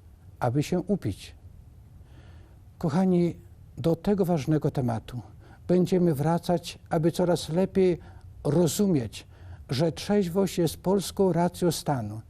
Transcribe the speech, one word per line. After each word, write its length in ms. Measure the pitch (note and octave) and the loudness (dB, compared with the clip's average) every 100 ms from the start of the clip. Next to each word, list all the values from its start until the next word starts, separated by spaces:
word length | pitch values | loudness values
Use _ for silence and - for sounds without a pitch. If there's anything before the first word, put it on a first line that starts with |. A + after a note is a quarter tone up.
| - - - - | -20 -20 -18 -4
Aby 240 | B2+ C#3+ | -2 0
się 160 | - F3+ | 0 -2
upić. 560 | - G3 A2 - - - - - - - - - - - - - - - - - | -2 -2 -2 -8 -12 -20 -20 -20 -20 -20 -20 -20 -20 -20 -20 -20 -20 -20 -20 -6
Kochani, 580 | E3+ F#3+ F#3+ F3 E3+ - - - - - | -2 2 2 4 2 -2 -14 -20 -18 -2
do 180 | E3 D#3+ | 0 0
tego 300 | F#3+ G3+ F3 | 0 0 2
ważnego 460 | E3 B2+ D3+ C#3+ | 0 2 0 0
tematu 500 | C#3+ B2 A2 - B2 - - - - - | 0 -2 -2 -6 -12 -12 -18 -20 -10 0
będziemy 460 | F3+ F3 F#3 F3 | 2 4 2 2
wracać, 680 | C3+ D#3 E3+ - E3+ - - - | 2 0 0 0 -2 -2 -14 -4
aby 220 | E3+ E3 | 0 0
coraz 380 | F3 F3+ E3+ - | 2 2 0 0
lepiej 500 | E3 F#3+ G3 F#3 E3 - - - - | -2 0 2 2 0 -6 -20 -20 -8
rozumieć, 840 | D3 D#3 E3 - G3 D3+ A2 - - - - - - | 0 2 2 2 2 2 0 -10 -18 -20 -20 -16 -6
że 220 | B2 E3 | 0 0
trzeźwość 640 | - - G#3 F3 F#3 F#3+ - | 0 0 0 2 0 -2 0
jest 200 | E3 - | -2 0
polską 560 | F3+ G3 - - F#3+ | 0 0 0 0 2
racją 380 | E3 F3 - F3 | 2 0 0 0
stanu 500 | - - C3 G#2 G#2+ | 0 -2 -2 -4 -10